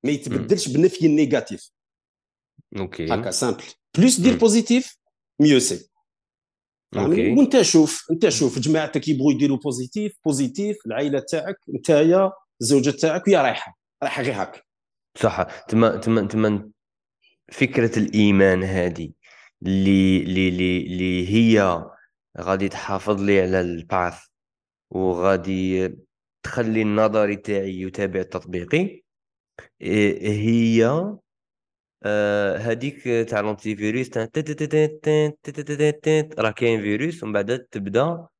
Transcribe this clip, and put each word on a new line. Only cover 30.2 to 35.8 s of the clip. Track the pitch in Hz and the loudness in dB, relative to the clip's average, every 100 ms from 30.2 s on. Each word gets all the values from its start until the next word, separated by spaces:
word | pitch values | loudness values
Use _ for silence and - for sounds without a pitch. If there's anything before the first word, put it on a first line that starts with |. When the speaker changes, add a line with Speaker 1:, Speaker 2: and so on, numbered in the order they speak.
| 107 | -4
Speaker 2:
هي، | 104 107 117 117 113 113 151 196 202 _ _ _ _ _ _ _ _ | -2 0 2 2 2 2 0 -4 -10 _ _ _ _ _ _ _ _
آه، | 104 104 104 104 101 87 | -4 -2 0 0 -2 -2
هذيك | 117 117 135 139 123 117 117 | -4 -4 -6 -8 -4 -2 -2
تاع | 110 | -4
لونتي | 104 104 107 101 | -4 -6 -8 -4
فيروس | 107 117 127 | -4 -4 -6
تاع | 117 | -6
تت، | 113 156 | -6 -6
تت، | 151 151 | -8 -8
تت، | 151 151 151 156 | -2 0 0 -2
تت، | 156 151 151 151 | 0 0 0 -4
تت، | - 147 | -16 -16
تت، | 143 147 | -10 0